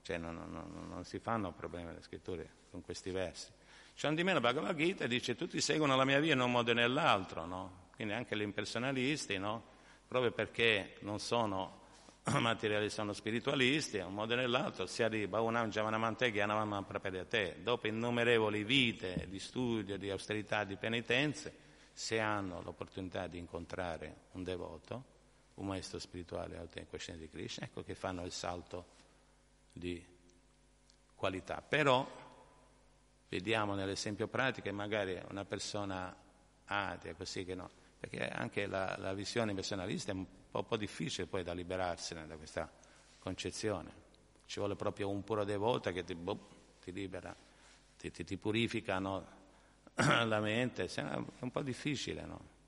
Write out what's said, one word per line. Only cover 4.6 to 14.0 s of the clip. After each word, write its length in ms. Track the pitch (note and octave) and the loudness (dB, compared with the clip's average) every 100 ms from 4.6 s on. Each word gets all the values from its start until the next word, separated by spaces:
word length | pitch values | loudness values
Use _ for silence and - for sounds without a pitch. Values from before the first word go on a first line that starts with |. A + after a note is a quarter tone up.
| G3 E3+ | 0 2
Gita 280 | E3 F#3 D3 | 2 2 0
dice: 280 | A#2+ - A#2 | 0 0 -2
"Tutti 240 | F3+ E3 | -2 0
seguono 360 | - D#3 D3+ C3 | 2 4 6 6
la 80 | C3+ | 8
mia 140 | C#3 | 6
via 140 | D#3+ | 6
in 60 | C3+ | 6
un 120 | B2 | 6
modo 200 | A#2+ A#2+ | 6 6
e 40 | A#2 | 6
nell'altro", 720 | A#2+ C3+ D#3+ G#2 F#2 F#2+ E2 | 6 6 6 6 4 -4 -4
no? 420 | F2+ F#2+ F#2 - - | -4 -6 -10 -20 -6
Quindi 180 | A2 | -2
anche 240 | G#2 B2+ G#2+ | -2 -2 0
gli 40 | |
impersonalisti, 960 | G#2 G2+ G#2+ A#2 B2+ C3+ B2+ D3+ - G2 | 0 -2 -2 -2 0 2 2 0 -2 -2
no? 380 | G2+ A2+ - - - - - | -2 -4 -8 -20 -20 -20 -2
Proprio 240 | B2 B2 | 2 2
perché 640 | - G#2 - A#2 G#2+ F2+ - | 2 -2 4 6 6 2 -8
non 180 | G2+ G#2 | -4 -4
sono 640 | - A#2+ A2 F#2+ F#2+ - - - - - | 2 2 4 0 -4 -6 -20 -20 -20 -6
<clears throat> 160 | - C#3 | 0 4
materiali, 500 | A#2+ A2 A2 G#2 G#2 | 4 4 4 2 2
sono 220 | - G#2 | 0 -2
spiritualisti, 840 | G2+ - A#2 C3+ C#3+ B2 D3+ C3+ | -2 -2 0 2 4 4 4 0
in 80 | G#2 | -2